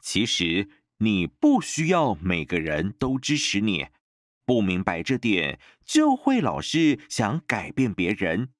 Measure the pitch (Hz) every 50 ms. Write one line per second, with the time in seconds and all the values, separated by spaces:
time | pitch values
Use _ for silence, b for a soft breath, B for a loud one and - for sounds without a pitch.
0 | - - - 95 110 113 - - 90 85 82 92 101 101 b b b b _ _
1 | 107 110 107 95 87 76 _ _ - 302 285 240 165 - - - 160 156 185 175
2 | 156 131 104 76 80 90 92 85 76 - - 87 80 80 76 76 82 98 104 _
3 | - 131 131 135 127 - 147 147 147 - - 101 104 110 98 80 67 - _ _
4 | _ _ _ _ _ _ _ _ _ - 127 120 104 92 92 90 92 - 90 82
5 | 85 - 135 123 127 117 104 90 80 71 67 b b b b b b - - 302
6 | 311 302 269 254 - - 269 247 185 117 80 67 - - - 160 165 156 139 110
7 | B B - - 120 101 117 165 - _ 127 107 90 - - - 131 120 95 -
8 | 90 85 107 - 98 87 80 95 123 131 _ _